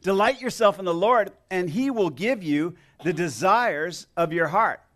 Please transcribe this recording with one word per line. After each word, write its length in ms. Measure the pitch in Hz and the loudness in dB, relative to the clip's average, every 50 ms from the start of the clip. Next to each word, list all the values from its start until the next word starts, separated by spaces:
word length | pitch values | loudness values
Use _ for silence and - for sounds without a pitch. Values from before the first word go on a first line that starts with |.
"Delight 400 | - 180 196 190 208 233 269 262 | -4 0 0 2 2 2 0 -2
yourself 380 | 254 247 - - 226 202 190 - | -4 -8 -2 2 2 2 2 2
in 60 | 190 | -2
the 80 | 180 170 | -2 0
Lord, 380 | 170 185 220 247 233 202 202 - _ _ - | 2 2 4 4 4 2 0 -4 _ _ -6
and 180 | 185 185 180 175 | -4 -4 -2 -2
he 220 | 147 214 262 277 | -2 -2 -2 0
will 180 | 262 226 196 170 | 0 0 0 -2
give 320 | 139 117 180 233 269 220 | -2 -2 -2 -2 -2 -2
you 340 | 185 156 143 147 156 175 165 - _ _ _ - - | -2 -2 0 0 0 -2 -6 -12 _ _ _ -8 -4
the 100 | 156 175 | -4 -2
desires 920 | 151 180 165 127 110 - 190 202 233 240 226 165 147 156 175 170 - - _ - | -2 -2 -4 -4 0 2 2 4 4 2 0 -2 -2 -4 -6 -8 -10 -16 _ -4
of 160 | - 170 165 | -2 -2 0
your 160 | 160 170 165 151 | 0 0 -2 0
heart." 340 | 160 208 226 165 110 - _ _ _ | 2 2 2 2 0 -4 _ _ _